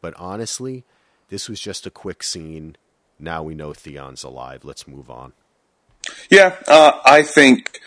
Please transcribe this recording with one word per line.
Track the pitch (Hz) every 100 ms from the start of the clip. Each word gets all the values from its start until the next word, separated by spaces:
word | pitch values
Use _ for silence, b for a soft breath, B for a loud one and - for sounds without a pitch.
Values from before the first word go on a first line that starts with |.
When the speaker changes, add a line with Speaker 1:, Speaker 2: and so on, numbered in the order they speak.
Speaker 1:
But | 85 -
honestly, | 90 104 113 - 131 127 _ _ _ _ _
this | 98 -
was | 101
just | 104 92 95
a |
quick | _ 95 -
scene. | - 90 80 80 78 80 _ _ _ _
Now | 78 82
we | 78
know | 78 76
Theon's | 73 78 69 67 64
alive. | 67 64 64 65
Let's | 69 67 -
move | 69 64
on. | 60 64 _ _ _ _ _ _ _ - B B
Speaker 2:
Yeah, | 190 185 - -
uh, | 156 151 -
I | 131 147
think | 147 151 135 123 - -